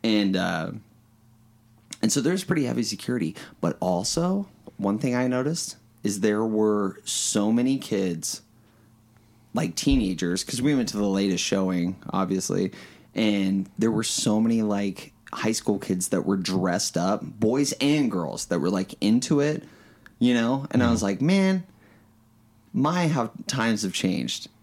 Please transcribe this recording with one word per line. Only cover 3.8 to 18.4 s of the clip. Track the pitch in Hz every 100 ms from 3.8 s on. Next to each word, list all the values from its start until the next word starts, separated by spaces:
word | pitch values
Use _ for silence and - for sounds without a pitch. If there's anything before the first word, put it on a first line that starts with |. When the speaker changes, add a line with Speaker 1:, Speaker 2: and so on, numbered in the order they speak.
Speaker 1:
also, | 90 90 - - 175 196 196 - - -
one | 196 107
thing | 135
I | 123 127
noticed | 127 135 165 - - _ _
is | 104 101
there | 107 104
were | 113 107 107 104 98 -
so | - - - 107 104
many | 117 127 135
kids, | - 104 95 80 - - _ _ _ _ _ _ _ _ _ _ _
like, | - 104
teenagers, | - 143 139 98 85 87 90
'cause | - 123
we | 139
went | 139 110
to | 101
the | 104
latest | 98 101 85
showing, | - 98 95 90 87 95 -
obviously, | 95 92 95 - 95 95 - - - -
and | - 110 101 95 98 95 -
there | 113
were | 110
so | 110 - 113 107
many, | 113 113
like, | 107 101 101 92 - _ -
high | - -
school | 110 - 101
kids | - 92 -
that | 92
were | - 95
dressed | 90 95 90 90 - 85
up, | 92 104 - -
boys | 110 131 139 -
and | 143 151 127
girls, | 95 80 -